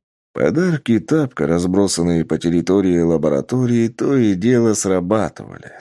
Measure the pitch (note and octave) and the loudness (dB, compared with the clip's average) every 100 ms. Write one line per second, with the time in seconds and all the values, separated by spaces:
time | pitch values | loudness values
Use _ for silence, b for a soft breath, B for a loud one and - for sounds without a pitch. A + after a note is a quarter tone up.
0 | _ _ _ - D2+ B2+ F#3 D#3 - A2+ | _ _ _ -2 0 0 0 -2 0 -2
1 | E2 D#3 C3+ - D2 E2+ F2+ F#2+ F#2+ - | 0 -2 -2 -2 -2 0 0 0 0 0
2 | E2+ E2+ D#2+ D#2+ E2+ E2+ E2 G2 F#2 F2 | 0 0 0 -2 0 0 2 2 2 2
3 | E2+ D#2+ D2+ C#2 C#2 B2+ B2 A#2 A#2 - | 2 0 0 -2 -2 -2 0 0 0 -2
4 | C#3 C#3 A2 F#2 A2+ B2 A#2 G#2 G2 F#2 | -2 2 2 2 2 2 2 0 0 -2
5 | F2+ G#2+ F2+ - G#1 G1+ G1+ - | 0 -2 -2 -8 -18 -18 -20 -20